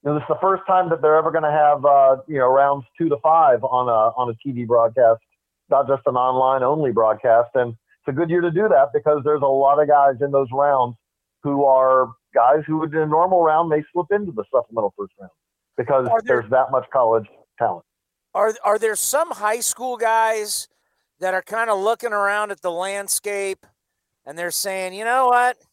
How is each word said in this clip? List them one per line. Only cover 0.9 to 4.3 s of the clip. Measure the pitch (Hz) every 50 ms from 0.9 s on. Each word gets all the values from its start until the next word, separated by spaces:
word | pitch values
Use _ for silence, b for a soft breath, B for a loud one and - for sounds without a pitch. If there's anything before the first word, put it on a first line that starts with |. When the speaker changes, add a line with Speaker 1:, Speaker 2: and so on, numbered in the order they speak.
| 165 160 151
Speaker 1:
they're | 156 156
ever | 156 156 160
gonna | 160 165 156 151
have, | 147 156 151 147 147 143 131
uh, | 143 143 139 135 135 135 131 135
you | - 156 139
know, | 127
rounds | 127 131 135 139 139 143 139 123 _ _
two | _ 165 160
to | 147
five | 120 - 156 160 165 160 143 123 117 107
on | - 123 127 123
a, | 123 117 110 110 117 -
on | 127 127 120